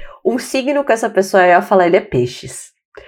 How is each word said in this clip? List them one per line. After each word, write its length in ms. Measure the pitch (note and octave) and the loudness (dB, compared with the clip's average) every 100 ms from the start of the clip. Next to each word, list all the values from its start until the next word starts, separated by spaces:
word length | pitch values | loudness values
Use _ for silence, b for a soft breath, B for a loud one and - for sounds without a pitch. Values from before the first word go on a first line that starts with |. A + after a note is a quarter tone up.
| B B | B B
um 140 | - A#3 | -4 -4
signo 440 | - C4+ B3+ C#4+ | -4 -4 -2 -2
que 80 | C#4 | 0
essa 180 | A3+ A#3 | -2 0
pessoa, 320 | F#3+ G3 G3 | -2 0 2
eu 60 | F3+ | 4
ia 120 | F3 | 4
falar: 260 | G3+ G3 F3 | 4 2 4
ele 120 | F#3 | 2
é 20 | |
peixes. 720 | - - F3+ - B2+ - - _ _ - | 0 -4 -4 -6 -16 -18 -20 _ _ -20